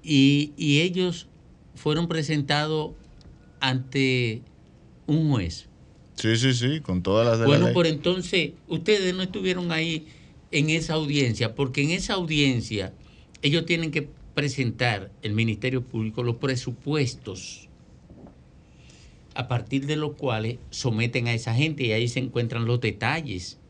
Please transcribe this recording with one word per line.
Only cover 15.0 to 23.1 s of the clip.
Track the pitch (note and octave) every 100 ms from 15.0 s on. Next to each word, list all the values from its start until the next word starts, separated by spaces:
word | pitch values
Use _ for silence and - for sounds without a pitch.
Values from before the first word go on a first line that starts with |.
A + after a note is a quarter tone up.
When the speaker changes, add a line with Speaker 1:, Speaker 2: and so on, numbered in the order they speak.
| F#2+ -
Speaker 1:
el | G#2+
Ministerio | G#2 A2+ G#2 B2+ B2+
Público, | B2 A2+ A2 A2
los | A#2+ A#2
presupuestos | C#3 B2+ - A#2+ C#3+ D3+ C3+ - G#2+ F2+ - - - - - - - - - - - - - - - - - - -
a | - B2
partir | A#2+ - C3+
de | C#3+
los | D#3 D3+
cuales | - C#3 A2 A2 B2+ -
someten | - B2 A2 A#2+ B2 A#2
a |
esa | A2+ A2+
gente | A2+ D#3+ D3
y | A#2+
ahí | G#2+ B2
se | C3
encuentran | C3+ A#2+ A#2 A#2
los | A#2 B2
detalles. | A2+ G2+ A2